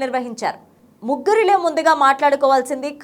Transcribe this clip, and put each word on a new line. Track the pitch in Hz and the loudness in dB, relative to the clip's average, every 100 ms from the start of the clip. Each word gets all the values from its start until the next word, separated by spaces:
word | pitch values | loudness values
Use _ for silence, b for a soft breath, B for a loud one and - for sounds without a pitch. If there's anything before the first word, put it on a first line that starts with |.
నిర్వహించారు. | 269 254 240 220 180 - - _ _ _ 226 | -4 -6 -6 -6 -8 -8 -16 _ _ _ -6
ముగ్గురిలో | 285 285 427 381 392 | -4 0 2 4 2
ముందుగా | 339 302 320 | 2 0 2
మాట్లాడుకోవాల్సింది | 311 269 269 294 277 277 269 254 277 285 285 | 2 2 2 2 2 2 2 0 -6 -8 -4